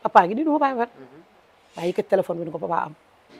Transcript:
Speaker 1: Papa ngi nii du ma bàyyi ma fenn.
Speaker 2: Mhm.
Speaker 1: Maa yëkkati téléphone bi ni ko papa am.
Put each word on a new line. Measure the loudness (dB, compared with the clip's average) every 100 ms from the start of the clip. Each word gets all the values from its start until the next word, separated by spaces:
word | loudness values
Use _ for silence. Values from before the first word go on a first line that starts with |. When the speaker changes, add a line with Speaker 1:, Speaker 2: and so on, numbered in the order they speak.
Speaker 1:
Papa | 4 6 6
ngi | 2
nii |
du | -2
ma | 0
bàyyi | 0 -2
ma | -6
fenn. | -8
Speaker 2:
Mhm. | -20 -20 -20 _ _ _ _ -8
Speaker 1:
Maa | -4
yëkkati | -4 0
téléphone | 0 0 -6
bi | -8
ni |
ko | -10
papa | -6 -6 -6
am. | -12 _ _ _